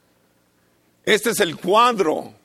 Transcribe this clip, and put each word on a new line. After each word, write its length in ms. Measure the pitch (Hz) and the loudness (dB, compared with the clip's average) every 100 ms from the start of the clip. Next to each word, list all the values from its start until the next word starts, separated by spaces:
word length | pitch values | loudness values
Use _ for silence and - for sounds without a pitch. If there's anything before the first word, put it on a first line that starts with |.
| _ _ _ _ _ _ _ _ _ _ | _ _ _ _ _ _ _ _ _ _
Este 260 | - 202 226 | -2 0 0
es 100 | 202 | -2
el 160 | 185 143 | -2 -4
cuadro 800 | 175 214 240 233 160 147 107 - | 0 2 2 2 -2 -4 -8 -18